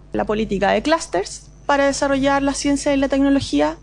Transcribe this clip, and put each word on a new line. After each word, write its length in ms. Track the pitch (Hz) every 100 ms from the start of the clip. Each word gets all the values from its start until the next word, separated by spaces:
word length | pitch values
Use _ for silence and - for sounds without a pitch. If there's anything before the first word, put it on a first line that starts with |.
| -
la 140 | 214 208
política 460 | 214 220 196 196
de 100 | 196
clústeres 680 | 247 330 - 339 403 - - - -
para 200 | 285 277
desarrollar 560 | 277 285 277 277 277
la 100 | 277
ciencia 400 | 277 285 285 -
y 40 | 277
la 100 | 269
tecnología 680 | 269 277 277 - 285 302 330